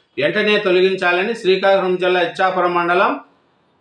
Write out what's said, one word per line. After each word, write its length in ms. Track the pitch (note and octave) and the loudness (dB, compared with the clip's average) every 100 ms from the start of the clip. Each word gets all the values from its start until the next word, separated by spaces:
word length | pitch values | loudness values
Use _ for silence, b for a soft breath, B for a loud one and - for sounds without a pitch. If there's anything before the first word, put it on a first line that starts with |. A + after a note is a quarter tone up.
| b - | b -4
వెంటనే 400 | D3 G#3 G#3 G#3 | -2 0 0 0
తొలగించాలని 800 | F#3+ F3+ F#3+ F#3+ F3+ F3 G#3 A3+ | 2 2 2 0 0 0 -2 -2
శ్రీకాకుళం 600 | F#3 F#3+ G3 G3 F#3 F3+ | 0 2 2 2 0 0
జిల్లా 260 | F3+ F3+ | 0 0
ఇచ్చాపురం 520 | E3+ - F#3+ F3+ F3+ | -2 -2 -2 0 0
మండలం 460 | F3 F3 F3+ A#3 C#4+ - _ _ _ _ _ | 0 0 0 0 -2 -12 _ _ _ _ _